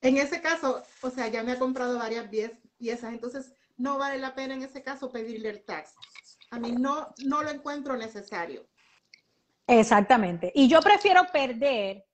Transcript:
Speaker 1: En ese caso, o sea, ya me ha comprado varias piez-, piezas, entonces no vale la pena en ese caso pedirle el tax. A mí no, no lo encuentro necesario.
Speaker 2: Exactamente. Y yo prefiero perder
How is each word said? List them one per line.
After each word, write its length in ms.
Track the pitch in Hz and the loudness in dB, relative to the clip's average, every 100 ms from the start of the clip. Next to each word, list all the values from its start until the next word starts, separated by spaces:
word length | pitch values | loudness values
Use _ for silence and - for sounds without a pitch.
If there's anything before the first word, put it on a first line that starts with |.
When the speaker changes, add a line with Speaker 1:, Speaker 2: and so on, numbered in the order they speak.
Speaker 1:
En 160 | 254 269 | 2 2
ese 240 | 277 339 | 0 -2
caso, 400 | 311 330 294 247 - _ | -2 -2 -2 -4 -8 _
o 80 | 254 | -10
sea, 180 | 254 226 | -6 -6
ya 140 | 226 | -6
me 100 | 226 | -6
ha 60 | 254 | -2
comprado 400 | 254 262 247 247 | -2 -2 -4 -4
varias 280 | 226 226 214 | -4 -6 -6
piez-, 320 | 214 220 - _ _ | -6 -6 -10 _ _
piezas, 380 | 240 233 226 | -8 -8 -8
entonces 400 | 233 233 262 262 _ _ _ | -10 -10 -12 -16 _ _ _
no 180 | 254 277 | -6 -4
vale 220 | 277 269 | -4 -4
la 160 | 262 | -8
pena 180 | 262 262 | -8 -8
en 80 | 262 | -8
ese 200 | 262 269 | -10 -12
caso 280 | 262 277 262 | -12 -10 -10
pedirle 380 | 240 226 220 214 | -10 -10 -8 -8
el 160 | 208 | -10
tax. 300 | - 170 151 _ - - _ _ _ | -12 -12 -12 _ -20 -20 _ _ _
A 80 | 240 | -10
mí 140 | 233 | -4
no, 360 | 240 262 294 302 - | -2 -2 -2 -6 -8
no 180 | 269 294 | -4 -2
lo 60 | 302 | -4
encuentro 460 | 285 294 294 277 254 | -6 -8 -8 -6 -8
necesario. 720 | 220 214 196 190 170 127 - _ _ _ _ - _ _ _ _ - | -8 -12 -12 -10 -8 -10 -18 _ _ _ _ -20 _ _ _ _ 4
Speaker 2:
Exactamente. 840 | 240 220 208 202 247 190 175 180 | 6 6 4 6 4 4 -4 -4
Y 140 | 294 269 | 6 8
yo 120 | 320 | 8
prefiero 420 | 339 415 403 359 359 | 8 6 8 6 6
perder 720 | 330 269 233 277 247 196 196 196 | 2 -2 -2 0 0 -4 -8 _